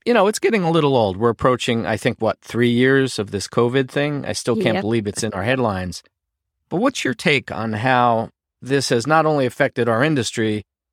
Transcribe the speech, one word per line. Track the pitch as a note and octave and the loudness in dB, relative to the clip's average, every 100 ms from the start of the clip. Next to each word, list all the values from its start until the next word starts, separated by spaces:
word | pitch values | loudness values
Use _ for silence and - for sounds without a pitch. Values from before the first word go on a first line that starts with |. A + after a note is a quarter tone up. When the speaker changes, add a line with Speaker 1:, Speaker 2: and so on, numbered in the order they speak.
| - | 0
Speaker 1:
you | |
know, | A3+ F#3+ | 2 2
it's | G#3+ | 2
getting | F#4+ A3+ | 0 0
a | E3+ | 2
little | E3 D3 C3 | 2 4 4
old. | G#2 F#2 | 2 2
We're | A#2 | 0
approaching, | A2 C3+ B2 - A#2 F2 | 2 0 0 0 -2 -2
I | A2 | -2
think, | B2+ G#2+ | -2 -2
what, | A2 - | -2 -2
three | - A2+ A#2+ | -6 0 2
years | A#2+ C3 C3+ C3 - | 4 4 4 2 -2
of | G2+ | -6
this | G2+ - | -6 -4
covid | - A#2+ C3+ C3 | 0 2 0 -2
thing? | C#3+ D3 C#3+ B2+ | -2 -4 -4 -6
I | |
still | G#2 - G#3+ | -6 -2 0
can't | C3 C#3+ | 0 -2
Speaker 2:
Yep. | |
Speaker 1:
believe | G#2 A#2 G2+ | 0 -2 -2
it's | - | -4
in | A2 | -4
our | G2 | -4
headlines. | G#2 C3 A#2 F#2 F2+ - - _ _ _ _ _ _ | -2 0 0 -2 -6 -10 -16 _ _ _ _ _ _
But | D#3+ | -2
what's | C4 - - | -2 -2 -4
your | |
take | - E3+ C#3 - | -2 0 0 0
on | E2 A2 | -6 -6
how | G#2+ C3+ B2+ A#2+ A2+ A2+ _ _ _ | -2 0 2 4 2 -2 _ _ _
this | B2 C#3 - | -4 -2 0
has | A#2+ A#2+ | 0 2
not | D#3+ D#3 | 2 2
only | D3+ C3 | 2 0
affected | - C#3 - A#2 | 0 -2 0 0
our | A2+ | 2
industry, | D3+ C#3+ G#2+ - A2 G#2+ - _ _ | 2 0 -2 -2 -2 -2 -6 _ _